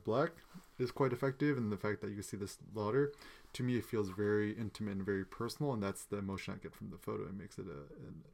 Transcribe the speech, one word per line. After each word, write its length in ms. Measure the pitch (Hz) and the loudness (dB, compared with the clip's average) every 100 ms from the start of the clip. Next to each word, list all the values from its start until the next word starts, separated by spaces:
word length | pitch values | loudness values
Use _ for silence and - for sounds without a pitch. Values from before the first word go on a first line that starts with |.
black 260 | - 117 165 - - - - - | 2 4 4 0 -16 -18 -14 -2
is 120 | 123 | -2
quite 220 | - 135 | 2 2
effective, 440 | 123 139 131 147 131 | 4 2 4 4 4
and 140 | 107 | 2
the 60 | 101 | 2
fact 240 | 107 101 | 0 0
that 100 | 101 | -2
you 120 | 101 | -4
see 140 | - 98 | -6 -4
this 200 | 98 - - | -6 -6 -8
daughter, 380 | 107 104 131 143 - - - - | 0 4 4 4 0 -16 -18 -10
to 100 | - | -2
me, 140 | 123 120 | 2 2
it 80 | |
feels 240 | - 113 95 | 2 0 2
very 440 | 92 104 104 104 | 2 4 4 4
intimate 440 | 110 107 - 107 98 | 0 -4 -2 -2 0
and 100 | 95 | 2
very 180 | 98 | 2
personal, 480 | 92 - 117 - 147 | 0 -4 -4 0 0
and 100 | 117 | 2
that's 220 | 98 - | 0 -2
the 120 | - 101 | -4 -4
emotion 360 | 98 95 - | -2 -2 -4
I 80 | 95 | -6
get 120 | 82 | -10
from 160 | - 92 | -10 -10
the 80 | 85 | -8
photo. 260 | - 107 | -6 -4
It 100 | - | -4
makes 240 | 98 - - | -8 -10 -10
it 80 | 95 | -8
a, 400 | 71 73 - - | -8 -12 -14 -14
an, 160 | 80 - | -14 -16